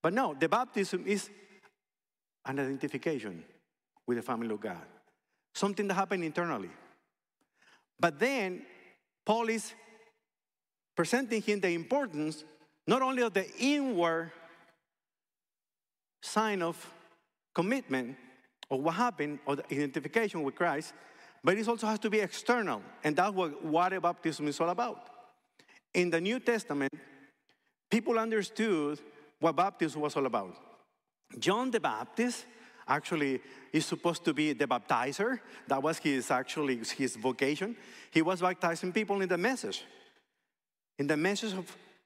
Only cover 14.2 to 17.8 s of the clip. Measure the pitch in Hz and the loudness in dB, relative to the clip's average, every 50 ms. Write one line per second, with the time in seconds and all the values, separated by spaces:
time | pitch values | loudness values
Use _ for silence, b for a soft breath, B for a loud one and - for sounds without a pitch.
14.2 | 165 170 - - - - - - - _ _ _ _ _ _ _ _ _ _ _ | -2 -6 -12 -18 -20 -20 -20 -20 -20 _ _ _ _ _ _ _ _ _ _ _
15.2 | _ _ _ _ _ _ _ _ _ _ _ _ _ _ _ _ _ _ _ _ | _ _ _ _ _ _ _ _ _ _ _ _ _ _ _ _ _ _ _ _
16.2 | - - - 214 220 214 208 190 170 170 165 - - - - - - - _ _ | -12 -2 0 0 2 2 0 0 0 -2 -4 -6 -14 -18 -20 -20 -20 -20 _ _
17.2 | _ _ _ _ _ _ _ - 170 196 262 277 | _ _ _ _ _ _ _ -2 0 0 0 -2